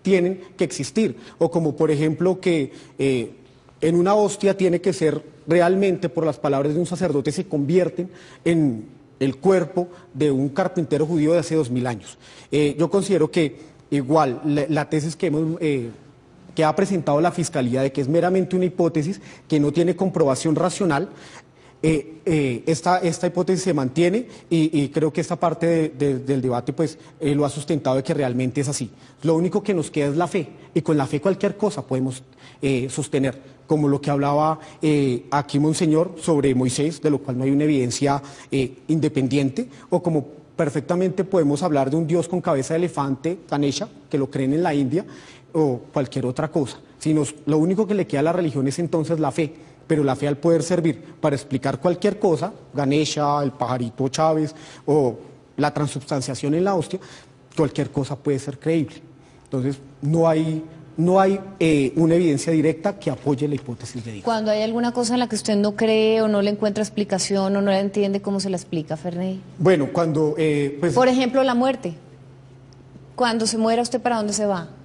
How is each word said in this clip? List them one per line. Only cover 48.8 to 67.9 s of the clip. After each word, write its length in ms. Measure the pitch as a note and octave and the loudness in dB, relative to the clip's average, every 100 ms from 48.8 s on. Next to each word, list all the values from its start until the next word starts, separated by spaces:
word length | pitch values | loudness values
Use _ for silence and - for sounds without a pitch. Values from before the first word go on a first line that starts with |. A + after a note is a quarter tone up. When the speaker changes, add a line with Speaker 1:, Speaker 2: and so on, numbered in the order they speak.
| F3 E3 D3+ E3 | -2 -2 -2 0
Speaker 1:
la 140 | D3 | 0
fe, 200 | - D3 - - - - | -2 -4 -6 -20 -20 -2
pero 160 | D3+ | 2
la 140 | C#3 B2+ | 2 0
fe 140 | C#3+ | -2
al 80 | C#3+ | 0
poder 260 | E3+ E3 | 2 2
servir 400 | - F3+ E3 C3+ - - | 2 0 0 -2 -10 -2
para 160 | D#3 C#3 | 0 0
explicar 460 | - C3+ C3+ C3+ | -4 -4 -2 0
cualquier 380 | F3+ F3 G3+ G3 | 0 2 -2 2
cosa, 340 | G3+ D3+ F3+ - - | 0 2 -2 -8 -10
Ganesha, 680 | - C#3 D3 D3+ D#3 D3 D3 | -2 2 2 0 0 0 0
el 80 | C#3 | -2
pajarito 560 | - A#2+ B2+ A#2+ - C3 | -2 -4 -2 -4 -4 -4
Chávez, 480 | C3 D#3+ D#3 D3+ - - - - | 2 2 2 -2 -6 -20 -10 0
o 320 | D3+ C3 A2 - - - - | 2 2 -2 -14 -20 -14 -2
la 160 | D3 | -2
transubstanciación 800 | D3 C#3+ C#3 - C#3+ B2+ B2 C#3+ | 0 -4 -6 -4 -4 -4 -6 -2
en 100 | D#3+ | 0
la 120 | F#3+ F#3+ | 0 0
hostia, 260 | F#3 F#3 - - - - - | -4 -8 -12 -20 -20 -20 -10
cualquier 360 | - D3 - C#3 | -2 -2 0 -4
cosa 260 | - C3 C#3 | -4 -4 -6
puede 240 | D3+ C3+ | -2 -4
ser 200 | C#3+ C3 | -4 -8
creíble. 360 | D#3 E3 C3 - - - - - | -2 0 -2 -8 -20 -20 -20 -20
Entonces, 360 | - C3+ C3 C3+ - - | -8 -4 -4 -6 -14 -6
no 280 | D3 E3 E3 | 0 2 4
hay, 340 | D#3+ D#3+ D#3 - - - - | 2 0 -4 -8 -18 -12 0
no 240 | F3 F#3+ | 2 4
hay, 180 | F#3+ G3 - - | 4 0 -6 0
eh, 320 | E3 D3 C3+ - | 2 4 2 2
una 180 | D#3+ E3+ | 4 4
evidencia 380 | F3 C#3 - | 4 2 0
directa 440 | D#3+ D3+ D#3+ G3+ G3+ | 2 2 0 -4 -4
que 140 | - | -6
apoye 340 | C3 C#3+ C3+ D3 | -4 -2 -2 -2
la 100 | C#3 | -4
hipótesis 500 | - A2+ A#2 B2 A2+ | -8 -12 -10 -12 -12
de 80 | |
Dios. 100 | G#2 | -8
Speaker 2:
Cuando 280 | A#3 A3+ G#3+ | -4 -2 0
hay 100 | G#3+ | -2
alguna 320 | A3 A#3 A#3+ | -2 -2 -2
cosa 220 | A#3+ A#3 B3 | -2 -2 0
en 40 | |
la 80 | A#3+ | 0
que 80 | G#3+ | -2
usted 220 | - G#3 | 0 2
no 180 | G#3 G#3 | 0 2
cree 460 | A3 A3 A3 A3 | 2 4 4 2
o 80 | A3 | 2
no 120 | G#3 | 2
le 100 | G3+ | 0
encuentra 300 | G#3 G#3 G3+ | 0 -2 -2
explicación 760 | G#3+ - G#3 F#3 - G3 F#3+ G3 | -4 -4 -2 -2 0 0 2 2
o 40 | |
no 80 | G3+ | 2
la 120 | F#3+ | 2
entiende, 400 | G3+ | 0